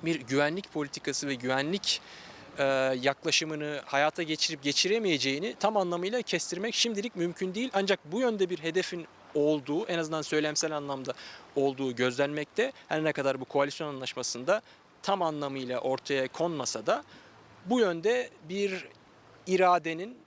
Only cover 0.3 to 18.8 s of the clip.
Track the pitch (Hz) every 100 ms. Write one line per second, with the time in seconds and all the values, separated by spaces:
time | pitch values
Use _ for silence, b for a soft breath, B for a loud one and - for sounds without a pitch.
0.3 | 135 147 170 196 160 143 - - 139 143
1.3 | 135 123 131 143 190 - - B B B
2.3 | B B - 139 135 131 131 131 139 165
3.3 | - 156 151 147 147 - 139 151 156 165
4.3 | 156 - 156 139 139 185 220 208 151 127
5.3 | 135 202 247 202 214 185 175 185 240 220
6.3 | 175 - 175 214 - 233 208 220 196 175
7.3 | 175 190 185 247 196 196 196 147 185 254
8.3 | 214 185 175 160 170 175 175 165 - -
9.3 | 156 147 151 135 156 220 170 160 160 147
10.3 | 156 151 147 160 151 143 135 131 - B
11.3 | B B - 139 131 135 120 127 123 143
12.3 | 147 147 - 254 - B 160 156 147 139
13.3 | 131 127 143 143 - 156 139 131 - 123
14.3 | 117 127 208 B B B _ - 196 170
15.3 | 151 143 135 127 123 131 131 - 139 131
16.3 | - 170 160 120 - 110 233 302 B B
17.3 | B - - 180 247 214 170 180 247 240
18.3 | - 151 190 202 185